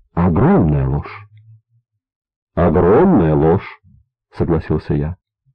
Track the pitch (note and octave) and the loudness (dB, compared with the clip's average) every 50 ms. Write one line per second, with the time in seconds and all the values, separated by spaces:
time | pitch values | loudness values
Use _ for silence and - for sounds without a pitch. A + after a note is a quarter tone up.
0 | _ _ - E2 F2 F#2 D#2 F2+ C3 F3 G3+ F3 F2+ D#2 D2+ C#2 C2+ C2 C#2+ D2 | _ _ -4 -2 0 0 0 2 2 2 2 2 2 0 0 -2 -2 -2 -4 -4
1 | - - - - - - - - - - - - _ _ _ _ _ _ _ _ | -6 -10 -16 -20 -20 -20 -20 -20 -20 -20 -20 -20 _ _ _ _ _ _ _ _
2 | _ _ _ _ _ _ _ _ _ _ - - F2 F2+ D2+ F2+ E2+ F2+ G#2+ D3 | _ _ _ _ _ _ _ _ _ _ -4 -2 -2 0 2 2 2 4 4 4
3 | F#3 G3 E3+ A2 E2 D#2 D#2 C#2+ D2+ D#2+ F2 - - - - - _ _ - _ | 4 4 4 2 2 2 0 2 2 2 0 0 -4 -8 -20 -20 _ _ -20 _
4 | _ _ _ _ _ _ - - - E2+ D#2+ D#2+ - - D#2 - - - D#2+ C#2+ | _ _ _ _ _ _ -8 -6 -4 -2 -2 -2 -2 -4 -6 -4 -4 -4 -4 -4
5 | D2 E2 F#2 - _ _ _ _ _ _ | -4 -6 -8 -12 _ _ _ _ _ _